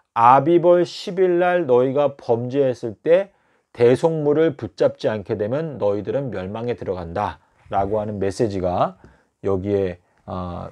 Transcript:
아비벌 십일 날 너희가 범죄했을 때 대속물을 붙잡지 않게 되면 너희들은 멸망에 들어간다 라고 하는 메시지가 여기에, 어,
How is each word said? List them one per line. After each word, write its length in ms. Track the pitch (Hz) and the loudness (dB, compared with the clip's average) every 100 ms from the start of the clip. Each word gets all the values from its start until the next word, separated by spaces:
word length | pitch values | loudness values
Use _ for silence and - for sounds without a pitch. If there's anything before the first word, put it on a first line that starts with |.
| _ | _
아비벌 720 | - 117 135 139 170 170 175 170 | 4 6 6 6 4 6 4 2
십일 540 | - - 185 185 175 | -6 -8 0 0 2
날 260 | 180 180 156 | 2 0 2
너희가 500 | 123 131 135 143 143 | 4 4 2 0 -2
범죄했을 800 | - 117 123 135 135 123 120 101 | -2 -2 0 0 0 -2 -8 -6
때 360 | 151 175 196 _ _ _ _ | 2 2 2 _ _ _ _
대속물을 840 | - 120 131 165 160 147 147 165 - | 2 4 4 2 0 0 2 2 -2
붙잡지 520 | 107 - 143 - 135 | -10 -2 -2 0 -4
않게 280 | 107 92 110 | -4 -6 -4
되면 400 | 107 135 165 120 | -4 -4 -6 -4
너희들은 520 | 104 104 104 107 139 | -2 -2 -4 -6 -6
멸망에 460 | 101 92 110 120 117 | -8 -8 -8 -8 -8
들어간다 640 | 98 92 85 87 101 - _ _ _ | -8 -8 -8 -6 -6 -8 _ _ _
라고 300 | 101 98 107 | -4 -2 -2
하는 200 | 107 104 | -4 -4
메시지가 760 | 98 95 120 98 90 92 151 185 - _ _ _ | -4 -2 -4 -2 -4 -2 -4 -6 -20 _ _ _
여기에, 560 | 98 98 98 101 95 87 _ _ - | -4 -4 -2 -2 -2 -6 _ _ -14
어, 420 | 92 90 87 90 | -10 -10 -12 -14